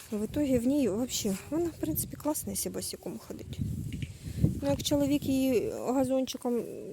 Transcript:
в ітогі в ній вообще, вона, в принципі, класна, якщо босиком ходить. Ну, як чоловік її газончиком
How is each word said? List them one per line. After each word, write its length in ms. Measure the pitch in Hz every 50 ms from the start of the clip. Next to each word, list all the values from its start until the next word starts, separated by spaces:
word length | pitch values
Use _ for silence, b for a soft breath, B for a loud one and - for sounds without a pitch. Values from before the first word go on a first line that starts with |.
| - - 226
в 120 | 208 214
ітогі 340 | - - 294 294 262 262 240
в 80 | 233
ній 220 | 254 285 294 262 196
вообще, 480 | 185 220 262 247 - - - 208 190 - - -
вона, 160 | 285 330 349
в 140 | 330 - -
принципі, 360 | 311 311 302 - - - -
класна, 360 | - - 294 311 - - 202 196
якщо 180 | - - 185
босиком 480 | 185 - - - - - - 190 165 -
ходить. 400 | - - - - - - - - - - - - - - - - B B B B B B B B B B B - 277
Ну, 60 | 277
як 140 | 285 - -
чоловік 420 | - 302 285 285 269 294 285 -
її 460 | 269 269 262 262 262 254 196 127 107
газончиком 960 | - - 110 - 254 277 262 254 262 262 262 - - 247 - 247 240 226 - - - - - 190